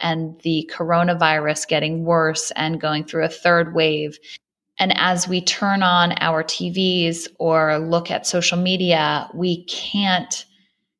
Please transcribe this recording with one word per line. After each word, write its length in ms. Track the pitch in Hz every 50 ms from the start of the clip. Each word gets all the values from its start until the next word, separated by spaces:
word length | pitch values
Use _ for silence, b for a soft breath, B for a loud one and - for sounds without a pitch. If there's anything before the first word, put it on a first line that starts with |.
and 360 | - 165 160 160 165 160 165 -
the 280 | - 165 160 156 156 -
coronavirus 960 | - - 170 165 170 170 175 180 175 165 170 156 156 156 151 151 151 - -
getting 380 | - 160 151 151 156 165 165 165
worse 460 | 165 170 165 160 156 156 156 - - -
and 220 | - 156 156 165 156
going 260 | - 151 151 151 151
through 200 | - - 165 156
a 60 | 160
third 440 | 160 - - 175 175 170 170 160 165
wave. 440 | 165 160 156 156 151 151 147 151 - B B B B _ _ _ _ _ _ _ -
And 160 | 190 185 -
as 320 | - 160 185 185 175 - 180
we 140 | 185 180
turn 400 | 180 - - - 208 202 196 196
on 320 | 190 180 175 175 175 170 - -
our 220 | - 165 165 160
T 280 | 165 160 - - 180 180
Vs 580 | 170 190 190 185 180 180 170 165 165 165 - - _ -
or 400 | 170 165 160 160 156 156 151 151
look 320 | 160 165 170 170 170 -
at 160 | 180 - -
social 300 | - - 175 170 - 175
media, 720 | 175 180 185 185 180 185 175 170 156 151 151 151 143 110 - -
we 320 | 156 180 180 170 170 -
can't 800 | - - - - - - 202 202 190 180 180 - - - - - _ _ _ _ _ _ _ _ _ _